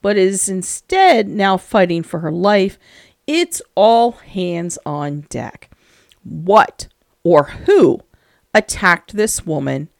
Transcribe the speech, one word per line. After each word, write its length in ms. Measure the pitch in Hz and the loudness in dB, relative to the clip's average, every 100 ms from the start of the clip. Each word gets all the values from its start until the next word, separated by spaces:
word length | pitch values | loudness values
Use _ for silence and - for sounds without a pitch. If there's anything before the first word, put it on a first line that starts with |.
but 160 | 202 208 | 0 2
is 320 | 190 196 - | 2 0 -4
instead 760 | 190 - - _ 381 381 247 202 | -6 -8 -14 _ 2 4 4 0
now 280 | 208 196 190 | -2 0 0
fighting 460 | - 220 180 170 | 0 0 2 0
for 200 | 160 165 | -6 -8
her 100 | 165 | -6
life, 480 | 165 196 208 196 - _ _ _ _ - | -2 0 2 0 -6 _ _ _ _ -4
it's 340 | 311 339 - - - | -4 -2 -8 -8 2
all 380 | 214 233 240 | 4 4 2
hands 680 | 233 - 196 180 170 170 - - | -4 -12 -8 -6 -6 -8 -10 -10
on 400 | 147 147 147 147 | -8 -8 -10 -10
deck. 400 | - 120 - _ _ _ _ _ _ | -12 -12 -16 _ _ _ _ _ _
What 640 | 185 160 170 214 - - - _ _ _ | -16 -10 2 2 2 -4 -20 _ _ _
or 200 | 170 - | 2 2
who 580 | 139 - - 392 170 - _ _ _ _ _ 214 | 2 -6 2 4 4 2 _ _ _ _ _ -2
attacked 600 | 214 - 190 170 _ 208 | -2 -2 0 0 _ -4
this 300 | 214 - 180 | -4 -4 -6
woman 440 | 151 135 135 151 _ | -4 -4 -6 -8 _